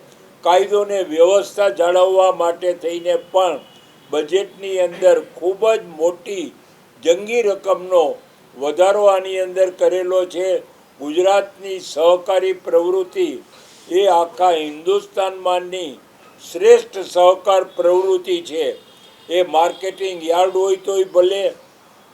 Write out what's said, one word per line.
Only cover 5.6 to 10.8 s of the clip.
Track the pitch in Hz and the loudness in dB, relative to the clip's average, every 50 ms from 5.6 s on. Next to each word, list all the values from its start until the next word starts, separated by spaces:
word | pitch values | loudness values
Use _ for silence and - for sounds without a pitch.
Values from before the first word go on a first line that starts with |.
| 208 220 226 | 0 0 0
જ | 214 180 175 160 | 0 -4 -10 -6
મોટી | 151 160 175 - - - - 202 185 156 123 - - _ _ _ _ _ _ _ - | -2 -2 -2 -2 -4 -10 -12 -10 -10 -10 -12 -14 -20 _ _ _ _ _ _ _ -4
જંગી | - 156 175 190 208 220 233 240 | -2 0 0 0 -2 -4 -2 0
રકમનો | 226 202 196 190 - 190 185 175 180 185 185 175 156 139 123 - - _ _ _ _ _ - 123 | 0 0 -2 -2 -2 -2 -2 -2 -2 0 2 2 2 2 -2 -8 -14 _ _ _ _ _ -12 -8
વધારો | 135 147 147 160 180 190 202 208 208 | -6 -2 0 2 2 2 2 4 4
આની | 202 190 190 185 190 190 185 | 2 2 2 -2 -4 -6 -6
અંદર | 185 185 180 185 185 180 | -6 -4 0 0 0 0
કરેલો | 180 - 185 170 175 185 180 180 185 185 180 | 0 0 0 0 0 0 -2 -2 -2 -2 -2
છે. | 175 170 175 185 190 180 165 - - - _ | -2 -4 -6 -4 -2 -2 -4 -6 -10 -20 _